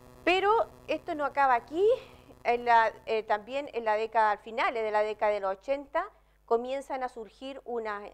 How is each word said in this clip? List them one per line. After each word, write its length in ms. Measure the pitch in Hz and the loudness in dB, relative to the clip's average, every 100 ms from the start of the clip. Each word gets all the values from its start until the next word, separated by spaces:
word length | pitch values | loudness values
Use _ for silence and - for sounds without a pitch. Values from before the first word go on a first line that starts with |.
| - - | -20 -4
Pero 240 | - 370 392 453 - - - | 0 2 2 2 0 -8 -8
esto 280 | 311 - | -6 -6
no 120 | 311 277 | -4 -2
acaba 280 | - 269 | 2 4
aquí. 320 | 240 240 311 415 523 - - - - | 2 0 0 2 2 -4 -20 -20 -6
En 200 | - 240 | -2 0
la, 260 | 240 233 220 - | 4 4 4 -2
eh, 200 | - 220 | -4 -2
también 440 | 214 208 208 269 294 | 0 -4 -4 -8 -6
en 100 | 233 | -4
la 100 | 220 214 | -2 -2
década, 340 | 220 233 214 | 0 2 2
al 80 | 202 | 0
finales 440 | 233 226 370 240 | -4 -2 -2 -2
de 80 | 214 | 0
la 120 | 208 | 0
década 300 | 214 208 214 | 0 0 0
de 80 | 208 | 0
los 180 | 190 196 | -2 -4
ochenta, 520 | - 277 277 320 381 - _ _ - | -4 -6 -4 -4 -4 -8 _ _ 0
comienzan 560 | 233 254 269 269 269 | 0 0 -6 -6 -6
a 80 | 254 | -6
surgir 500 | 240 202 - 269 269 - | -8 -16 -14 -14 -12 -8
unas, 440 | 240 220 202 208 | -6 -6 -8 -10